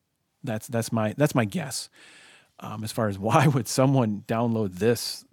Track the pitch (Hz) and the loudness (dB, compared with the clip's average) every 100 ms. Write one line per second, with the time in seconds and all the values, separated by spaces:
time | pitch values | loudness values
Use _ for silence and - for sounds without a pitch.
0 | _ _ _ _ 139 110 - 117 110 113 | _ _ _ _ -8 -8 -4 -4 -2 0
1 | 107 120 147 143 107 180 147 - - _ | 0 2 2 2 0 -2 -6 -8 -12 _
2 | - - - - _ - 110 107 107 - | -20 -20 -20 -20 _ -16 -12 -8 -6 -2
3 | 110 98 107 160 143 139 107 - 131 135 | -2 -2 2 4 4 2 0 2 4 4
4 | 110 101 - 113 120 110 104 90 110 117 | 2 -2 -4 -2 0 0 -2 0 0 0
5 | - - - | -4 -12 -16